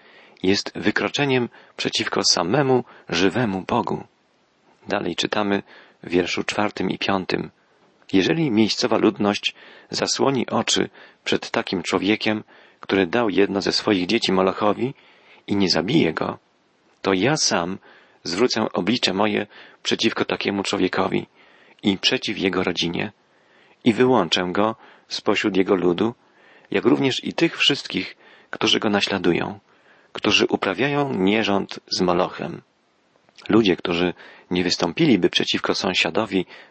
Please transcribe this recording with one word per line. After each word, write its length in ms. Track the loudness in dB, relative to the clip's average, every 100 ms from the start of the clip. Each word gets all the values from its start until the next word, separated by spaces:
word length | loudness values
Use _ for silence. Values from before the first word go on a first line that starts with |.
| -20 -20 -20 _
jest 300 | 0 0 -2
wykroczeniem 760 | -4 -2 0 -2 -2 0 0 0 -6 -20 -8
przeciwko 480 | -4 -4 -2 0
samemu 600 | 0 0 2 2 2 2 0 -12 -6
żywemu 560 | 0 2 2 -2 -2 -2
Bogu. 360 | -2 -2 -6 -10 _ _ _ _ _ _ _ -6
Dalej 280 | -4 -2 -4
czytamy 460 | -2 -2 0 -2 -4 -16 -20 _
w 80 | -2
wierszu 340 | 0 0 -2
czwartym 460 | -4 -2 -4 -2 -4
i 80 | -2
piątym: 520 | -2 -2 -2 -4 -6 -14 _ _ _ _ 0
„Jeżeli 380 | 2 2 2 2
miejscowa 480 | 2 2 0 0 2
ludność 560 | 2 2 0 0 -4 -8 -16 -20 -10
zasłoni 560 | -4 -2 0 0 0 -2
oczy 440 | -2 0 0 -2 -8 -20 _
przed 260 | -4 -4 -2
takim 320 | -4 -2 -4
człowiekiem, 600 | -2 0 0 0 0 -4 -6 -20 -20 _
który 260 | 0 2 2
dał 240 | 2 2
jedno 300 | 2 2 2
ze 120 | 0
swoich 340 | 0 2 2 2
dzieci 260 | 0 2
Molochowi 600 | 2 2 2 0 0 -4 -6 -18 _ _ -20 -4
i 100 | 0
nie 140 | 2
zabije 420 | 0 2 2 2
go, 260 | 0 -6 -8 _ _ _ _ _ _
to 100 | -2
ja 240 | 2 2 0
sam 420 | 0 0 -2 -6 -14 -20 _ _
zwrócę 500 | -8 0 0 2 -2
oblicze 400 | -2 -2 0 0
moje 340 | 0 0 0 -4 -12 -20 -12
przeciwko 420 | -6 -2 -2 -2
takiemu 380 | -4 -4 -2 -4
człowiekowi 640 | -2 -2 0 0 -2 -4 -6 _ -20 _ _ _
i 160 | -2 0
przeciw 400 | 0 -2 -4 -2
jego 240 | -2 0
rodzinie 500 | -2 -2 -2 -4 -6 -10 _ _ _ _ _ _
i 80 | 0
wyłączę 560 | 4 4 4 2 0 0
go 240 | 0 -2 -4 -14 -20 _
spośród 480 | -6 -2 0 2 2
jego 180 | 2
ludu, 400 | 2 2 2 0 -2 _ _ -20 -20 _
jak 140 | 0
również 400 | 2 2 2 -2
i 80 | -6
tych 260 | -2 -2 2
wszystkich, 580 | 0 0 -4 -6 -8 -12 -20 -20 _
którzy 300 | -4 0 2
go 100 | 2
naśladują, 680 | 0 0 0 2 0 -2 -8 _ _ _ _ _
którzy 340 | -4 0 2 2
uprawiają 680 | 0 -2 -2 0 0 -2
nierząd 640 | 0 2 2 2 -2 -2 -10 -8
z 100 | -2
Molochem”. 640 | 2 2 0 -4 -10 -10 -16 _ _ _ _ _ _ _ 2
Ludzie, 280 | 4 4 2
którzy 380 | 0 0 0 -2 -14 -20 _
nie 140 | -2
wystąpiliby 640 | -2 -2 -2 0 4 4 4
przeciwko 440 | 0 -2 -2 -2
sąsiadowi, 720 | -2 -2 0 0 -2 -2 -2 -4 -10 -20